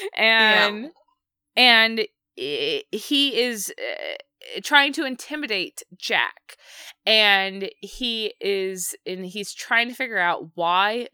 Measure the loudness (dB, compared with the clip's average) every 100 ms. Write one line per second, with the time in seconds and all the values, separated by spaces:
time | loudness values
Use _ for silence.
0 | -8 0 2 4 6 4 2 -2 -12 -16
1 | _ _ _ _ _ 4 6 8 4 0
2 | -6 _ _ -10 -6 -4 -2 -4 -6 -8
3 | 0 2 2 2 0 -2 -8 -8 -10 -8
4 | -10 -12 -14 _ -14 -10 2 4 4 0
5 | -6 -6 -10 -8 -4 -4 -4 -10 -20 -10
6 | -2 0 0 -4 _ -20 -20 -20 -20 -6
7 | 2 4 6 4 0 -4 -10 -10 -16 -8
8 | -4 -4 -6 -4 -4 -2 -2 -6 -8 -8
9 | -10 -10 -8 -8 -10 -10 -2 0 0 -4
10 | -4 0 0 0 -6 -4 0 2 2 -2
11 | -8